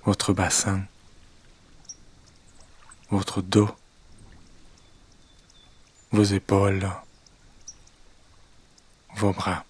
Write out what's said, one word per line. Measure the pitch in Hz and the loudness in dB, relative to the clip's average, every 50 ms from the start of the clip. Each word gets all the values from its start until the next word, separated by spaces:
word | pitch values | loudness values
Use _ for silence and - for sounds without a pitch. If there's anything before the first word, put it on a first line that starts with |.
| - | 0
votre | 107 101 - - - | 0 0 0 0 -2
bassin, | 98 92 95 87 - - - 98 98 95 98 - - - - - - - - - - - - - - _ - - - - - - - - - - - - - - - - _ - - - - - - - - - - - - - | 0 0 0 0 0 0 0 0 -2 -4 -6 -8 -16 -20 -20 -20 -20 -20 -20 -20 -20 -20 -20 -20 -20 _ -20 -20 -20 -20 -20 -20 -20 -20 -20 -20 -20 -20 -20 -20 -20 -20 _ -20 -20 -20 -20 -20 -20 -20 -20 -20 -20 -20 -8 -2
votre | 104 95 98 - - 101 | -2 -2 -2 -2 -6 -6
dos, | 95 92 - 107 104 104 - - - _ _ - - - - - - - - - - - - - - - - - - - - - - - - - - _ - - _ _ - - - - - - - _ _ - - _ | -4 2 2 2 2 2 -4 -12 -20 _ _ -20 -20 -20 -20 -20 -20 -20 -20 -20 -20 -20 -20 -20 -20 -20 -20 -20 -20 -20 -20 -20 -20 -20 -20 -20 -20 _ -20 -20 _ _ -20 -20 -20 -20 -20 -20 -20 _ _ -20 -10 _
vos | - 107 104 | 2 2 4
épaules, | 101 101 95 - - 101 98 98 101 98 95 92 92 92 - - - - - _ - - _ - - - - - - - - - - _ _ - - - - - _ - - - _ - - - _ _ _ _ _ _ _ _ _ - | 4 2 -2 0 0 2 2 2 2 0 0 -4 -6 -6 -10 -16 -20 -20 -20 _ -20 -20 _ -20 -20 -20 -20 -20 -20 -20 -20 -20 -20 _ _ -20 -20 -20 -20 -20 _ -20 -20 -20 _ -20 -20 -20 _ _ _ _ _ _ _ _ _ -4
vos | 98 104 98 | 0 0 0
bras. | 92 - - 95 92 87 - | 0 0 -4 -4 -4 -6 -8